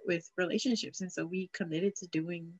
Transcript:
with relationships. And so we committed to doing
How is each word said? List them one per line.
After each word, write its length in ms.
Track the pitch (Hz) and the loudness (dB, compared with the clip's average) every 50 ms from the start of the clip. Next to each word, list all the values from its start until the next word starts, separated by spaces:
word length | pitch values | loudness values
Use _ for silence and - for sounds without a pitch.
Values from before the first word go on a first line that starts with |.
| - | 0
with 240 | - 175 170 - - _ - | 2 2 2 0 -4 _ 0
relationships. 640 | 180 165 - 226 - 262 233 214 - - - - | 2 2 2 2 4 4 2 2 0 -4 -6 -6
And 100 | 185 180 | -6 -4
so 140 | - - 160 | -2 -4 -4
we 240 | 165 180 185 190 175 - | -2 0 -2 -2 -4 -4
committed 420 | - 170 170 156 160 185 202 196 - | -4 -2 0 0 2 2 2 0 0
to 100 | 190 175 | -8 -2
doing 460 | - 156 160 170 175 170 165 165 175 180 | -2 0 0 0 -4 -6 -6 -10 -12 -16